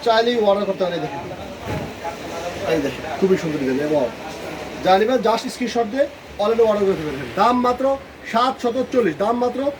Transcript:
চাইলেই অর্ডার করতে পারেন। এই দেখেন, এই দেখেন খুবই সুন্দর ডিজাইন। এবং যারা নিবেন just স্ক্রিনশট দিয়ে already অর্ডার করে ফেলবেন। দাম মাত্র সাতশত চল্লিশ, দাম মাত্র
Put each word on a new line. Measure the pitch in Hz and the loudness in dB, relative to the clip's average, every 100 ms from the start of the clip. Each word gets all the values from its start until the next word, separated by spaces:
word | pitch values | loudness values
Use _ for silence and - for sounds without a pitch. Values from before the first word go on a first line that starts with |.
| 233 | 4
চাইলেই | 220 233 240 208 | 4 4 4 4
অর্ডার | 196 196 | 4 2
করতে | 196 185 | 0 -2
পারেন। | 170 | -2
এই | 151 | -4
দেখেন, | 170 175 - 143 - - - - - - - 170 - 175 180 196 | -6 -8 -10 -12 -10 -6 -6 -6 -8 -10 -8 -10 -8 -8 -6 0
এই | 160 139 | 0 0
দেখেন | 135 - - | -4 -8 0
খুবই | 190 185 | 2 2
সুন্দর | 160 147 | 0 -2
ডিজাইন। | 131 131 151 | 0 0 2
এবং | 151 120 - - - - - - - | 2 0 -4 -12 -10 -10 -10 -10 -4
যারা | 185 190 | 4 4
নিবেন | 220 254 208 | 6 2 2
just | 220 254 | 0 -2
স্ক্রিনশট | - 240 233 214 | -6 -2 0 -2
দিয়ে | 254 285 - - - | 0 0 -2 -16 -2
already | 208 226 226 | 0 4 4
অর্ডার | 208 196 | 4 2
করে | 170 | 2
ফেলবেন। | 151 139 127 - | -2 -6 -6 2
দাম | 220 247 247 | 4 4 2
মাত্র | 247 269 269 - - - | 2 0 0 -6 -16 -2
সাতশত | 226 254 262 240 240 247 | 2 2 2 -2 0 0
চল্লিশ, | 254 202 147 | 2 2 0
দাম | 202 247 | 0 0
মাত্র | 247 214 277 | 0 0 -2